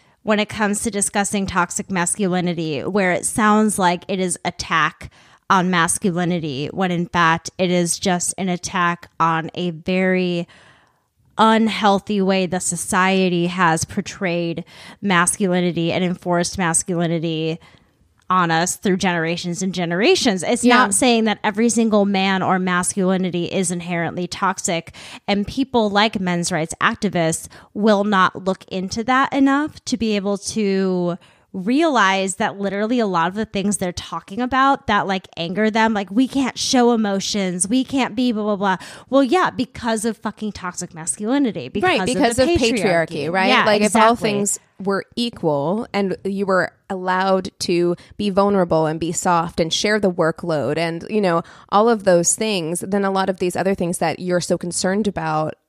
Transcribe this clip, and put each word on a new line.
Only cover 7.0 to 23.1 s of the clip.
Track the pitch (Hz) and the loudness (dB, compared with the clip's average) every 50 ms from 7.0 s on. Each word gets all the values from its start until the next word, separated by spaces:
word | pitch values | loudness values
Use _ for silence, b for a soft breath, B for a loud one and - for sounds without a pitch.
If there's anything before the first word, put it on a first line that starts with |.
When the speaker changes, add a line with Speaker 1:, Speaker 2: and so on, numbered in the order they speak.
| 175 - | -2 -2
Speaker 1:
fact | - 175 170 160 165 170 - - - - | 2 2 4 4 4 2 -2 -8 -4 -2
it | 185 175 | 0 2
is | 180 175 175 165 - - | 2 2 2 0 -2 -2
just | - 196 180 175 - - - - | 0 0 0 0 -2 -4 -6 -4
an | 190 185 | -4 -4
attack | 175 170 - - - 185 175 175 175 - - - _ - | -4 -4 -6 -4 -2 0 0 0 0 -4 -8 -10 _ 0
on | 165 165 165 160 160 - - | 0 2 2 0 -2 -6 -6
a | - 180 180 | -6 -4 -4
very | 160 156 - - 185 185 190 185 185 185 185 180 175 170 170 b b b b b b b b b b b b b b _ _ _ - - | -4 -6 -4 -2 0 2 2 2 2 0 0 0 -2 -4 -6 b b b b b b b b b b b b b b _ _ _ 0 2
unhealthy | 214 220 220 220 226 214 196 185 214 202 196 190 - - 214 196 | 4 4 4 4 2 2 0 2 2 2 2 2 0 -2 -2 0
way | 190 190 190 190 185 170 | 2 2 2 0 0 -2
the | 185 180 | -4 -4
society | - - 175 170 - - 214 185 185 190 190 190 185 180 175 175 170 175 | -4 -4 -4 -4 -4 -2 0 2 2 4 4 4 2 2 2 2 0 0
has | 180 185 185 165 160 165 - | 0 2 2 2 2 2 -2
portrayed | - - 202 180 - - - 202 175 170 175 170 170 170 175 180 B B B B B B B | -4 -6 -6 -6 -8 -8 -6 -4 -4 -2 -2 -2 -4 -6 -8 -10 B B B B B B B
masculinity | 196 202 180 170 180 180 - - 208 180 180 180 175 180 156 170 165 170 | 0 2 4 4 4 2 2 0 0 2 2 2 2 0 0 0 0 0
and | - 170 185 | 0 0 0
enforced | 175 180 - - 180 175 175 175 - - 202 | -2 -2 -4 -2 0 0 0 0 0 -2 -2
masculinity | 180 165 165 - - - 180 165 170 160 170 165 156 170 160 156 160 160 160 165 b b b b b b b b b _ _ _ _ - | -2 -2 -2 -4 -4 -4 -2 -2 0 0 -2 -2 -2 -4 -4 -2 -4 -4 -4 -6 b b b b b b b b b _ _ _ _ -2
on | 185 185 175 165 | 0 2 2 2
us | 165 160 175 175 - | 2 2 0 0 -2
through | - - 208 180 190 | -2 0 0 0 2
generations | - 185 175 170 160 165 170 165 - 175 170 160 | 0 0 0 0 -2 -2 -4 -4 -4 -6 -6 -4
and | 185 190 170 | -4 -4 -4
generations. | 185 175 165 170 180 226 339 381 - - 254 202 180 - | -4 -4 -2 0 2 4 4 4 4 2 0 0 0 0
It's | - 240 - - | -2 -2 2 4
Speaker 2:
Yeah. | 240 240 | 4 6
Speaker 1:
not | 247 254 202 196 | 4 4 2 2
saying | - 285 254 233 226 220 | 2 2 4 4 4 2
that | 220 208 - - | 0 0 0 -2
every | 214 196 208 233 240 | -2 0 2 2 2
single | 214 233 226 220 214 208 202 | 2 2 2 2 4 4 2
man | 202 196 190 190 196 190 185 165 | 2 2 0 0 0 0 0 0
or | 127 185 185 | 0 0 0
masculinity | 185 185 180 180 180 - - 208 185 180 | 0 0 0 0 -2 -2 -2 0 0 0